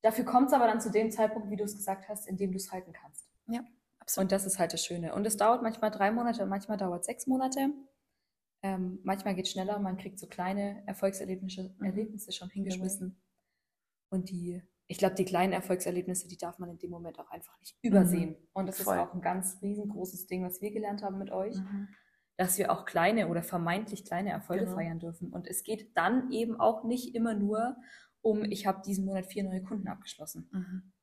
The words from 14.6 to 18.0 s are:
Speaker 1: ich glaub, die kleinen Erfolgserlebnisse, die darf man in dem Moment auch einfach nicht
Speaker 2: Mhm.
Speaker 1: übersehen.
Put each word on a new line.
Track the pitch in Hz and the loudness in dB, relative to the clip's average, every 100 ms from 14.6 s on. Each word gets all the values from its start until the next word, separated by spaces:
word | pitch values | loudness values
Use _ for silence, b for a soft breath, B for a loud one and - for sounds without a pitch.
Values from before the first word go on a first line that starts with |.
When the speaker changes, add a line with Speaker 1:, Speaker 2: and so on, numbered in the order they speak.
| - _ _ | -12 _ _
Speaker 1:
ich | 165 | 2
glaub, | 190 190 | 2 4
die | 185 | 2
kleinen | 180 190 | 4 4
Erfolgserlebnisse, | 180 185 185 180 175 180 180 - | 2 0 0 0 -2 -2 -4 -6
die | 175 | -8
darf | 175 175 | -10 -8
man | 175 | -12
in | 170 | -10
dem | 180 | -10
Moment | 170 170 - | -10 -12 -14
auch | - | -14
einfach | 175 - _ | -14 -16 _
nicht | - _ | -20 _
Speaker 2:
Mhm. | 240 | 8
Speaker 1:
übersehen. | 196 | 10